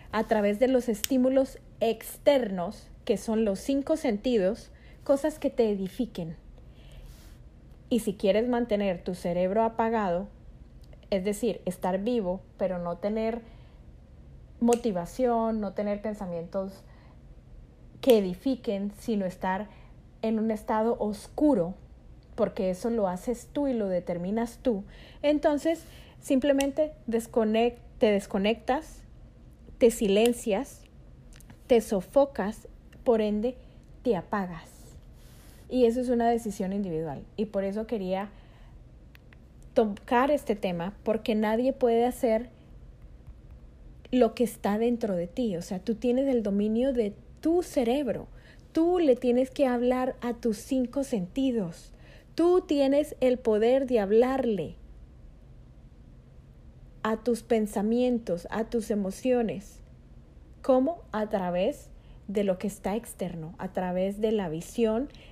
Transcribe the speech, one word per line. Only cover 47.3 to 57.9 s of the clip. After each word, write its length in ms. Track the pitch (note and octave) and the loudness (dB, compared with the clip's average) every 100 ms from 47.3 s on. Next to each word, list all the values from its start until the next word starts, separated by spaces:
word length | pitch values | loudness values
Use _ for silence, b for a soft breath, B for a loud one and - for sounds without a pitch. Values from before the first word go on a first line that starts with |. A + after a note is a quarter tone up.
| - | -4
tu 220 | D#4 F4 | 0 2
cerebro. 640 | E4+ - A#3 C4 C4+ F#3 - B B B - | 0 0 0 0 -2 -4 -8 B B B -6
Tú 260 | - E4 F4+ | 0 2 4
le 180 | D#4 A#3+ | 4 4
tienes 360 | B3 A#3+ C4 | 4 2 0
que 160 | - C4+ | 0 0
hablar 480 | B3 B3 B3+ B3+ - | 2 0 0 -2 -4
a 120 | A#3+ | -6
tus 240 | A#3 A#3+ G#3 | -4 -4 -4
cinco 460 | - C4 A#3+ C#4+ | -2 -2 -2 -4
sentidos. 880 | C4+ A3+ F3+ - C4+ A#3 F3 - - B B B B | -2 -4 -4 -2 0 0 -4 -8 -18 B B B B
Tú 280 | - E4+ F4+ | 0 4 4
tienes 540 | F#4 C#4+ C4+ C#4+ D4+ - | 2 2 4 2 0 0
el 180 | B3+ B3 | 2 2
poder 480 | A#3+ G#3+ A3+ C4 C4 | 2 4 4 4 4
de 140 | A#3+ | 2
hablarle 760 | G3 A3 B3 C4 B3 G3 D3+ - - - - - - - - - - - - - - - - - - - - - - - | 4 4 4 2 0 -2 -4 -10 -18 -20 -20 -20 -20 -20 -20 -20 -20 -20 -20 -20 -20 -20 -20 -20 -20 -20 -20 -20 -20 -6
a 140 | G#3+ A3 | -2 -2
tus 260 | B3 A3+ | 0 -2
pensamientos, 1040 | - A3+ G#3 G#3 G#3 | 2 2 2 0 0